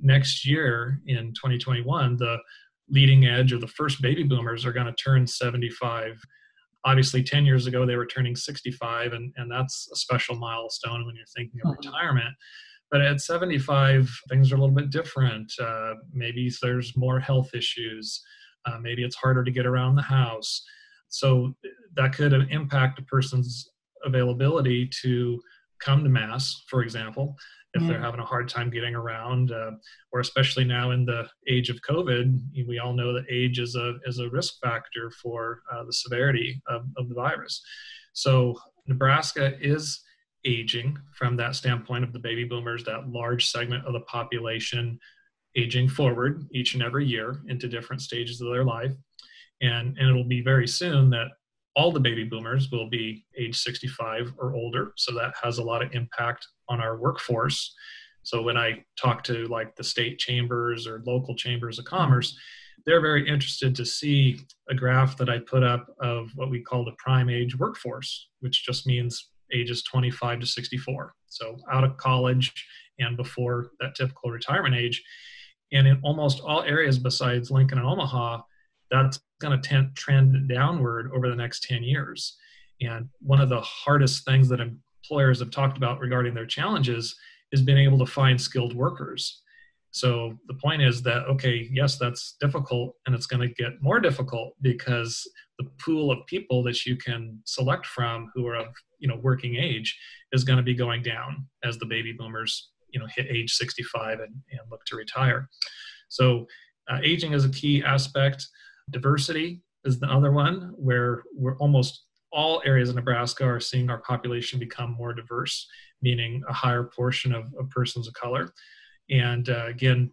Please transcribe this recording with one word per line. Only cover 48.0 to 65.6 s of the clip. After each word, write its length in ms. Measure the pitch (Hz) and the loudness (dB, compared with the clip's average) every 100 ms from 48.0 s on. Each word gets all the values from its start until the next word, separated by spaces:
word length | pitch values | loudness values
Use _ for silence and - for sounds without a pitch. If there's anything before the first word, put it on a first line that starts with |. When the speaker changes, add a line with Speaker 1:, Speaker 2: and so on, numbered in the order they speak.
Speaker 1:
stages 380 | - 117 120 120 | -8 -8 -8 -8
of 100 | 120 | -4
their 140 | 123 | 0
life. 300 | 131 113 131 135 _ - - - - _ | 0 0 -6 -6 _ -20 -20 -20 -20 _
And, 360 | 123 117 123 135 | -2 0 -4 2
and 120 | 131 | 4
it'll 140 | 127 | 4
be 180 | 123 123 | 2 0
very 260 | 123 131 117 | 4 4 4
soon 420 | - 175 143 131 | -2 2 6 6
that 180 | 117 127 - _ _ _ 139 | 6 -2 -10 _ _ _ 2
all 160 | 165 | 2
the 80 | 156 | 4
baby 240 | 120 117 | 0 0
boomers 480 | 110 113 113 131 135 | -4 -8 -4 -2 0
will 180 | 120 113 | -4 -4
be 360 | 117 110 107 _ - | -4 -4 -8 _ -10
age 200 | 117 120 | -6 -4
sixty-five 760 | - - 127 - 113 113 120 - | -6 -6 -10 -8 -8 -6 -8 -6
or 160 | 123 | -6
older. 400 | 120 120 117 208 - | -4 -4 -4 -6 -4
So 160 | - 117 | -4 -4
that 180 | 123 - | -6 -4
has 140 | 120 117 | -4 -4
a 60 | |
lot 180 | 113 117 | -2 -2
of 120 | 127 | -2
impact 540 | 131 120 - 120 120 - _ - | -4 -6 -4 -4 -4 -12 _ -6
on 100 | 120 | -4
our 180 | 113 113 | -2 -2
workforce. 760 | 131 - - 117 131 139 - - - - - _ | -2 -2 -4 -2 0 -2 -8 -12 -20 -20 -20 _
So 180 | - 117 | -6 -4
when 160 | 117 117 | 0 0
I 280 | 113 110 _ - | 0 -4 _ -2
talk 260 | 127 113 - | 0 0 -4
to, 200 | 117 117 | -6 -4
like, 300 | 117 110 - | -6 -8 -8
the 80 | |
state 360 | 117 - 113 - | -6 -2 -2 -4
chambers 680 | - 123 120 120 120 117 113 | -2 -2 0 -2 -2 -4 -8
or 160 | 110 120 | -10 -4
local 300 | 123 131 117 | -2 -2 -6
chambers 440 | 123 120 117 117 | -4 -4 -6 -10
of 60 | - | -6
commerce, 520 | 185 147 127 - - - - - - 151 | 0 4 4 2 -6 -20 -20 -20 -8 2
they're 160 | 170 | 4
very 260 | 156 147 143 | 4 2 0
interested 480 | 147 135 - 131 127 | -2 -2 -2 0 0
to 100 | 120 | -4
see 540 | - 147 143 131 117 - _ - | -4 2 4 4 2 -12 _ -6
a 60 | 131 | -2
graph 420 | 127 131 131 - | 2 4 2 0
that 120 | 127 | -2
I 100 | 117 | -2
put 240 | 117 131 | 0 4